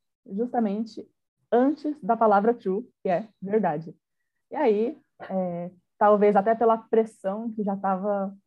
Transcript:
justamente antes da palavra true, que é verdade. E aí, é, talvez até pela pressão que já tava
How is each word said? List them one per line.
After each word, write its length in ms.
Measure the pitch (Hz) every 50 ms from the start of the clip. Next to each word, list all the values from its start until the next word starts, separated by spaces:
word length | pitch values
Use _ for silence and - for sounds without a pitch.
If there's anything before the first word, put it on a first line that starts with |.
| _ _ _ _ _
justamente 840 | - 196 202 240 247 262 240 220 196 196 214 233 - - - - - _ _ _ _ _ _ _ _
antes 460 | 214 240 262 277 311 - - 302 294 - 185
da 140 | 196 233
palavra 360 | 226 233 214 196 202 202 233 240
true, 340 | 240 - 190 185 214 247 - _ _ -
que 60 | 190
é 200 | 175 165 220 - _ _
verdade. 560 | 185 196 208 226 190 165 151 160 160 - - _ _ _ _ _ _ _ _ _ _ _
E 60 | -
aí, 420 | 277 302 233 202 208 220 262 311 - _ _ _ - - -
é, 400 | 190 190 185 180 175 175 175 180 - _ _ _ _
talvez 400 | - 214 208 214 202 208 208 196
até 180 | 202 196 226 226
pela 220 | 226 240 226 226
pressão 760 | 226 - _ 233 226 220 220 - _ - 190 202 220 233 233 220
que 120 | 226 202
já 120 | 202 196
tava 600 | 196 196 196 190 185 196 208 202 196 196 202 202 - _